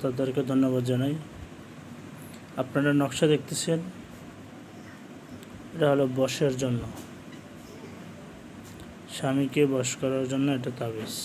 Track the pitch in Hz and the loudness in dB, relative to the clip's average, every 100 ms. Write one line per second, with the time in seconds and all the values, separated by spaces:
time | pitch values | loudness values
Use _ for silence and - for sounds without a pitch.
0 | 139 127 131 131 131 131 135 127 123 123 | 0 2 2 2 4 6 6 4 4 4
1 | 139 156 - - - - - - - - | 2 0 -6 -14 -14 -14 -16 -16 -14 -14
2 | - - - - - - 127 143 143 143 | -14 -14 -14 -14 -6 -4 0 2 6 6
3 | 139 - 160 147 - 156 - 165 180 - | 4 4 6 6 2 -2 0 0 -2 -10
4 | - - - - - - - - - - | -14 -16 -16 -16 -16 -16 -16 -16 -16 -16
5 | - - - - - - - 165 147 139 | -16 -16 -14 -16 -14 -16 -10 4 6 8
6 | 135 127 131 - 143 127 131 120 113 - | 6 4 2 4 2 4 2 0 -2 -8
7 | - - - - - - - - - - | -12 -14 -16 -16 -16 -16 -16 -14 -14 -14
8 | - - - - - - - - - - | -14 -14 -16 -16 -16 -14 -14 -14 -14 -14
9 | - - 143 135 135 147 143 131 123 - | -12 -2 2 2 2 4 4 4 0 0
10 | 135 135 131 135 139 131 127 123 120 110 | 0 2 2 2 2 2 -2 -4 -4 -4
11 | 110 - | -6 -6